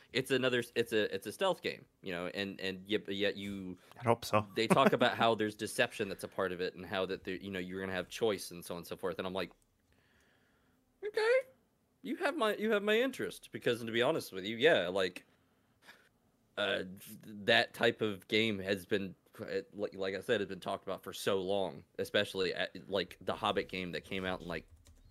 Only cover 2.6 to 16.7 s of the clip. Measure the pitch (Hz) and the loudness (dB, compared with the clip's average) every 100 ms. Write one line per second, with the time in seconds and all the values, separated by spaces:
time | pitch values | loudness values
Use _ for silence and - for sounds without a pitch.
2.6 | 95 95 95 104 - 98 98 98 101 98 | -6 -6 -2 -2 0 0 0 0 -6 -8
3.6 | 92 90 - - 117 117 - 107 107 - | -8 -12 -16 -4 2 2 4 0 0 0
4.6 | 113 170 135 127 120 - 117 110 107 - | 4 8 6 6 4 4 4 4 0 -2
5.6 | 104 - 120 - 101 90 - - 95 87 | -4 0 0 0 -4 -4 -8 -2 -2 0
6.6 | 90 78 90 98 92 95 - 92 98 95 | -6 -6 -6 -2 -2 -2 -6 -8 -6 -6
7.6 | 90 92 95 92 87 - 113 98 - 87 | -6 -6 -4 -4 -6 -2 0 0 -4 -12
8.6 | 82 87 82 85 95 82 95 92 92 - | -10 -10 -10 -6 -6 -4 -4 -4 -6 -10
9.6 | _ _ _ _ _ _ _ _ _ _ | _ _ _ _ _ _ _ _ _ _
10.6 | _ _ _ - 415 427 440 523 539 - | _ _ _ -10 -4 0 4 4 2 -12
11.6 | _ _ _ _ 190 269 330 311 220 202 | _ _ _ _ -8 -2 0 2 2 2
12.6 | 214 208 202 220 262 262 95 - - 117 | 2 2 4 4 2 0 -6 -6 -12 -2
13.6 | 131 117 117 113 123 160 - 95 98 113 | 0 0 0 2 4 2 -2 -6 -6 4
14.6 | 143 135 87 95 90 - - _ _ _ | 6 6 4 2 0 -2 -18 _ _ _
15.6 | _ _ - - _ _ _ _ _ - | _ _ -20 -20 _ _ _ _ _ -4
16.6 | 101 | -2